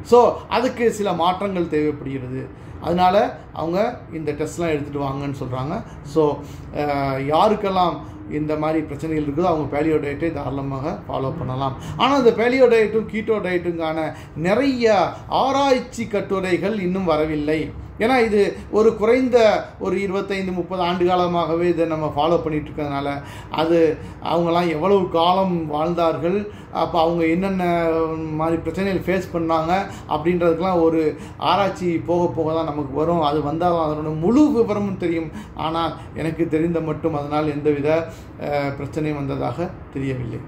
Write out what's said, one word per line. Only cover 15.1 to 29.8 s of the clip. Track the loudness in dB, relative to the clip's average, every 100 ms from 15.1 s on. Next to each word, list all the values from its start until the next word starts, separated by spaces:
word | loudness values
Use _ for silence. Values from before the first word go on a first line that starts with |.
| -2 -2
ஆராய்ச்சி | 0 2 2 4 2 0 -8 -4
கட்டுரைகள் | -4 -2 -2 0 0 0 -2
இன்னும் | -2 0 2
வரவில்லை. | 2 2 0 0 0 -2 -8 -14 -2
ஏன்னா | 2 4 4
இது | 4 2 0 -2
ஒரு | 4 4 4
குறைந்த | 2 4 4 6 6 4 -2 -6
ஒரு | -2 -2
இருபத்தைந்து, | 0 -2 -2 -4 -2
முப்பது | -4 -4 -2
ஆண்டு | 0 2 2
காலமாகவே | 4 2 2 0 0 2
இதை | 2 0
நம்ம | 0 -2 0
ஃபாலோ | 2 2
பண்ணிட்டு | 2 -4 -4
இருக்கிறதுனால, | -6 -4 -2 -4 -4 -8 -16 -8
அது | -2 2 4 4 2 -8 -10
அவங்கெல்லாம் | -2 0 2 2 2
எவ்வளவு | 0 2 2 2
காலம் | 2 4 4 2 0 -2
வாழ்ந்தார்கள், | -2 -2 2 2 2 -2 -2 -4 -12 -8
அப்ப | -4 0 2
அவங்க | 2 4 2
என்னென்ன | 2 0 0 0 2 2 2 0 -2 -6 -2
மாதிரி | 0 0
பிரச்சனைகள் | -2 -4 -2 -2 0 -2
face | -2 -4
பண்ணாங்க | 0 0 2 0